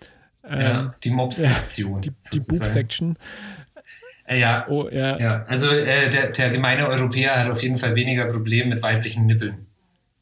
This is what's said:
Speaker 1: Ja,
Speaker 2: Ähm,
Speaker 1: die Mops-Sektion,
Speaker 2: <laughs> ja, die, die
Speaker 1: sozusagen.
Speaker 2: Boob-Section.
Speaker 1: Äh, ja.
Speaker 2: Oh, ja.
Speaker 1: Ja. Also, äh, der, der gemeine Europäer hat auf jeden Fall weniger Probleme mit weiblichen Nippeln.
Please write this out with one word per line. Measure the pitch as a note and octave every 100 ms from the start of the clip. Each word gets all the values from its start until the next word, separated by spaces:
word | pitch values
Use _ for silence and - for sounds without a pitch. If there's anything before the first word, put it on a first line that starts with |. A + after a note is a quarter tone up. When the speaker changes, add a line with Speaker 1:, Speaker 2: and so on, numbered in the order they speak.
| - _ _ _
Speaker 1:
Ja, | - C#3 A#2 B2
Speaker 2:
Ähm, | C3+ - A#2+
Speaker 1:
die |
Mops-Sektion, | B2+ B2+ E3 C#3+ A#2 - - G2
Speaker 2:
<laughs> |
ja, | G2
die, | A#2
die | -
Speaker 1:
sozusagen. | - D3 - E3
Speaker 2:
Boob-Section. | G#2+ A2 A2+ - E3+ E3 - - G3+ F#3+ C#3 D4 - - - - -
Speaker 1:
Äh, | B2
ja. | A#2 A2 A2+
Speaker 2:
Oh, | D3 -
ja. | C3+ C3+ -
Speaker 1:
Ja. | A2+ A2 -
Also, | C3 D3
äh, | D3 C3 C#3 C3+
der, | C3+ C3
der | - B2
gemeine | B2+ C3 B2+ C#3+
Europäer | C3 B2 C3 C3+ B2+
hat | A#2+
auf | A#2
jeden | B2+ B2
Fall | A#2+ A#2
weniger | B2+ B2 A#2
Probleme | A2+ A2 A#2+ B2 A2
mit |
weiblichen | A2 A2 A2+ A2+ A2
Nippeln. | A2 G#2 - - _ _ _ _ _